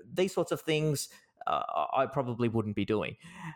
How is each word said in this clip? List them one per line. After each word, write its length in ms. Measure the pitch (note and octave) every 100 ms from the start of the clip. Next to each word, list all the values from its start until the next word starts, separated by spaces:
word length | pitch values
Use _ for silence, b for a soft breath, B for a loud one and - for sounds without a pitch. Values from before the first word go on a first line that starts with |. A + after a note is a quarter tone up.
| -
these 220 | F3 F#3+
sorts 160 | - E3
of 120 | D#3
things, 460 | - D#3 D#3 C#3+ - B B _ -
uh, 160 | C#2+ -
I, 340 | - D2+ B2+
I 40 | C3+
probably 420 | C#3+ B2 A#2 A#2+
wouldn't 260 | A2+ G#2+
be 100 | G#2
doing. 300 | G2+ G#2+ D#2 - E3 B E3